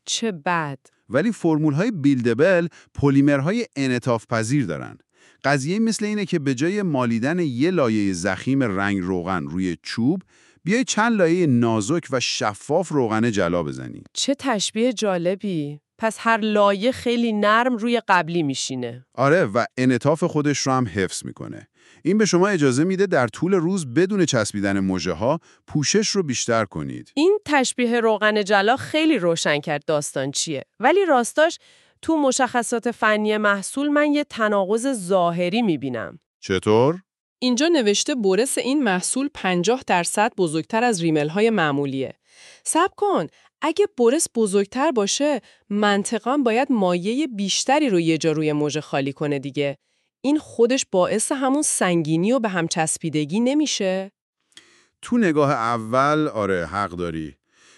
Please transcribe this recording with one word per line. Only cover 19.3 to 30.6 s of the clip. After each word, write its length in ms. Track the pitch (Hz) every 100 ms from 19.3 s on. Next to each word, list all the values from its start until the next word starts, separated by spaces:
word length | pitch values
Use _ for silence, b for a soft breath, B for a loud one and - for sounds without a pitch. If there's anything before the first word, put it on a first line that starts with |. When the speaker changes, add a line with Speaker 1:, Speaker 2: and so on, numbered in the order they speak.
| 170
Speaker 2:
و 200 | 135 110 110 -
انعطاف 480 | 127 123 139 156
خودش 340 | 175 156 147 139
رو 140 | 135
هم 160 | 131 117
حفظ 300 | 90 92 -
می‌کنه. 440 | 65 - 62 55 - b b b
این 140 | 147 208
به 80 | 208
شما 220 | 175 196
اجازه 360 | 190 143 123
می‌ده 220 | 175 190 196
در 200 | 170 120
طول 260 | - 170
روز 400 | 196 160 196 147
بدون 300 | 120 185 208
چسبیدن 560 | 160 123 104 104 98 98
مژه‌ها 600 | 95 92 85 82 113 160 b b b
پوشش 420 | 156 139 196 214
رو 140 | 202
بیشتر 420 | 160 120 - 113
کنید. 480 | 107 85 71 62 -
Speaker 1:
این 240 | - 330 415
تشبیه 560 | - 294 254 - 240 240
روغن 440 | 226 208 214 214
جلا 320 | 196 208 196 262
خیلی 420 | - 302 311 269
روشن 420 | 170 165 180 147
کرد 240 | 147 147 -
داستان 440 | 151 147 151 135
چیه. 320 | 139 - 135